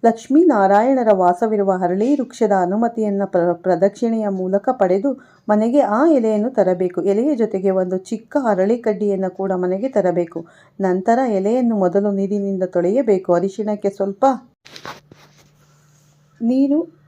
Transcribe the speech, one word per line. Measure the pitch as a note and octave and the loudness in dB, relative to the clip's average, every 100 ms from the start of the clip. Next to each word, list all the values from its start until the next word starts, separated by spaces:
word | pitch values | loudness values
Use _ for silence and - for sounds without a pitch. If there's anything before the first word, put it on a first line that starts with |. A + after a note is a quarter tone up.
ಲಕ್ಷ್ಮೀನಾರಾಯಣರ | A#3 A3+ - C#4 F4+ A#3 G3 G3+ A#3+ C4+ A3+ | 2 0 0 4 4 4 4 4 4 2 2
ವಾಸವಿರುವ | G3 F3+ F3+ A3+ G#3+ G3 F#3 | 4 4 2 0 0 0 0
ಅರಳಿ | F3+ F#3 A3+ | 0 0 0
ವೃಕ್ಷದ | C#4+ B3 - G#3+ G3 | 0 -2 -2 0 2
ಅನುಮತಿಯನ್ನು | F3 G3+ A#3 A#3 G#3+ G3 G3 | 0 0 -2 -2 -2 -2 -2
ಪ್ರ-, | F#3 F3 | 0 0
ಪ್ರದಕ್ಷಿಣೆಯ | E3+ F#3 F3 G3 G3 A#3 A3+ G#3 | -2 -2 0 0 0 -4 -2 -4
ಮೂಲಕ | G3 F#3 G3 G3+ | -4 -2 -2 -2
ಪಡೆದು | B3+ F#3+ F#3 B3 B3+ - _ - | 0 0 2 0 -4 -10 _ -2
ಮನೆಗೆ | G#3 A3 C#4 B3 | 0 2 2 2
ಆ | G#3 D#4+ | 2 2
ಎಲೆಯನ್ನು | D4 A3 G#3+ A3 | 2 2 0 -2
ತರಬೇಕು. | C4 F#3 F3+ F#3 F3+ | 0 0 0 -2 -2
ಎಲೆಯ | F3+ G3+ C4+ C#4 | -2 0 0 0
ಜೊತೆಗೆ | A3 F#3+ G3 | -2 -2 -2
ಒಂದು | F#3+ F#3 F#3 | -2 -2 -4
ಚಿಕ್ಕ | F#3+ A3 - D4 B3 | -6 -10 -6 -4 -2
ಅರಳಿ | F#3+ F#3+ A#3 | 0 0 0
ಕಡ್ಡಿಯನ್ನು | A3+ G3+ G#3 F#3+ F#3+ | -2 -2 -2 -2 -4
ಕೂಡ | F#3 F#3+ | -4 -4
ಮನೆಗೆ | F#3 F3+ F#3+ B3+ | -2 -2 -4 -2
ತರಬೇಕು. | A3+ F#3 E3+ E3+ E3 E3 _ _ _ | 0 0 0 -4 -8 -14 _ _ _
ನಂತರ | F#3+ F#3 F#3+ A#3 C4 | -2 0 0 0 0
ಎಲೆಯನ್ನು | G3+ G3 B3 A#3+ G#3+ | 0 0 0 0 0
ಮೊದಲು | F#3 F#3 G#3 | 0 0 0
ನೀರಿನಿಂದ | G3 G3 G3+ G3 F#3+ | -2 -2 -2 -4 -4
ತೊಳೆಯಬೇಕು. | F#3 F3+ F3 A3+ A#3 F#3+ F#3+ | -2 -2 0 0 0 0 2
ಅರಿಶಿಣಕ್ಕೆ | F3 F#3+ F#3+ G#3 G#3 G3+ | 0 0 -6 -6 -4 -4
ಸ್ವಲ್ಪ | G3 G3 G3 C4+ B3+ - _ - - - - _ - _ _ _ _ _ _ _ _ _ _ _ _ | -4 -6 0 0 0 -8 _ -20 -20 -18 -18 _ -20 _ _ _ _ _ _ _ _ _ _ _ _
ನೀರು | A#3 C4 C#4 D4 E4+ _ | -2 2 2 0 -2 _